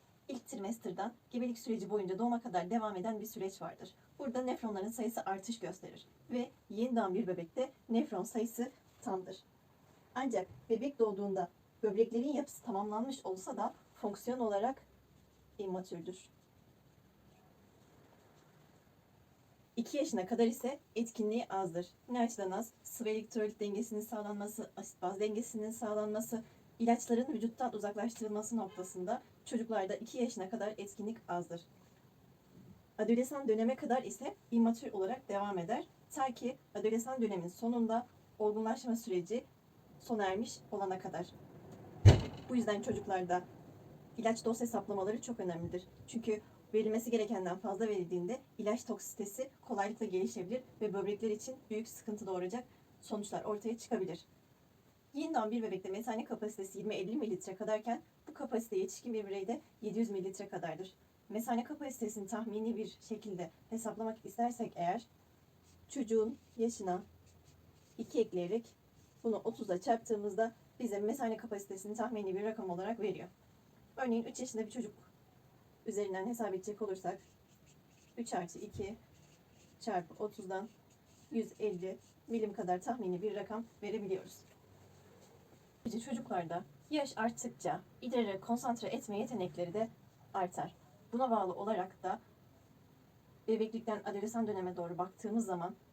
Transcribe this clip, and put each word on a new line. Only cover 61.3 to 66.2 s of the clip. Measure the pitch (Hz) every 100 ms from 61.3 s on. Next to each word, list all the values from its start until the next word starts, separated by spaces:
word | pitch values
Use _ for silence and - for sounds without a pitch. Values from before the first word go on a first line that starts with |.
| 208 233 233
kapasitesini | 240 302 269 254 214 208 190
tahmini | 214 220 208 226 220
bir | 190 -
şekilde | - 214 220 180 175 - -
hesaplamak | 226 220 196 226 220
istersek | - - 240 233 226 -
eğer, | 233 240 - - - - - - - - -
çocuğun | 269 220 226